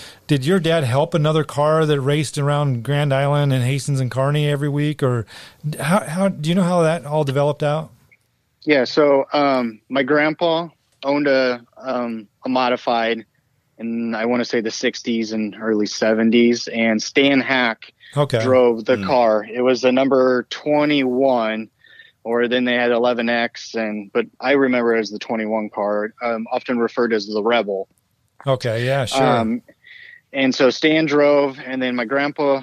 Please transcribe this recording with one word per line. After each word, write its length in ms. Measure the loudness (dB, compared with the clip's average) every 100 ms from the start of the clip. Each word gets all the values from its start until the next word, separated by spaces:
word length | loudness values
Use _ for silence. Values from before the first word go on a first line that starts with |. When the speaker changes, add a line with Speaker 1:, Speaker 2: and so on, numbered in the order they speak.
| -20 -10 -2
Speaker 1:
did 180 | 0 2
your 140 | 2
dad 240 | 2 0
help 300 | 2 0 0
another 320 | 2 2 0 0
car 400 | 0 2 2 2
that 160 | 0
raced 360 | 0 -2 -2 -2
around 460 | 0 0 0 -2
Grand 300 | -2 0 0
Island 400 | 2 2 2 2
and 100 | 0
Hastings 380 | 0 -2 -2 -2
and 100 | -2
Kearney 340 | -2 0 0 0
every 180 | 0 -2
week? 340 | -2 -2 0
Or 240 | 0 0 -4 -12 -20 _ -8 -4
how, 220 | 0 0
how, 240 | 0 -2 -2
do 220 | -2 0
you 60 | 2
know 80 |
how 180 | 2 2
that 240 | 2 0 -2
all 180 | -2
developed 400 | 0 0 0 0
out? 280 | -2 -2 -6 _ _ _ _ _ _ _
Speaker 2:
Yeah, 200 | 0 2
so, 420 | 2 4 4 4 2
um, 480 | 0 2 0 -2 -8 -6
my 160 | -2
grandpa 640 | 0 2 0 0 -2 -2 -4 -12 _ _
owned 280 | -2 0 2
a, 360 | 2 2 -2 -10 -12
um, 500 | -6 -4 -4 -8 -12 _ -4
a 40 |
modified 760 | 0 0 0 -2 0 0 -4 -8 _ _ _ _ -12
in, 340 | -8 -4 -4
I 120 | -2 -2
wanna 200 | -2 -2
say, 160 | -2
the 80 | -2
sixties 640 | -4 -4 -4 -4 -4 -2
and 240 | -4 -6 -4
early 280 | -2 0 -2
seventies, 800 | -2 0 2 4 4 4 2 -4
and 340 | -2 0 0
Stan 400 | 0 2 2 2
Hack 500 | 0 0 0 -4 -12 _ -6 -2
Speaker 1:
Okay. 240 | 0 0
Speaker 2:
drove 420 | 4 4 4 2 0
the 120 | 0
Speaker 3:
Hmm. 80 | 2
Speaker 2:
car. 380 | 4 4 2
It 180 | -2 -2
was 200 | 0 2
the 100 | 2
number 540 | 2 2 4 4 2 -2
twenty-one, 1200 | -6 -2 0 2 2 0 2 2 2 0 -4 -8 _ -20 -20 -20 _
or 240 | -4 -2 0
then 180 | 0 0
they 100 | 0
had 160 | 0
eleven 380 | 2 2 0 -2
X, 440 | -2 -4 -8 -10
and, 400 | -6 -6 -6 -4
but 140 | -4 -4 -4
I 120 | 0
remember 440 | 2 2 2 2 0
it 40 |
as 100 | -2
the 80 | -8
twenty-one 540 | -8 -6 -4 -4 -4
car, 420 | -4 -2 -2 -4 -6
um, 240 | -6 -6 -4
often 260 | -6 -2 -2
referred 360 | -2 0 0
as 120 | 0 -2
the 160 | -2
Rebel. 460 | 0 0 0 -4 -8 _ _ _ _ -8 -4
Speaker 1:
Okay, 400 | -2 -2 -2 0
yeah, 200 | -2 0
sure. 180 | 0
Speaker 2:
Um, 400 | 2 2 0 -4 -8 _ -20 -20 -20 -20 _
and 220 | -2 0
so 160 | 2 2
Stan 380 | 2 2 2 2
drove, 500 | 4 4 4 2 -4
and 220 | -8 -4
then 140 | -2 -2
my 100 | -2
grandpa 560 | -2 -2 -2 0 0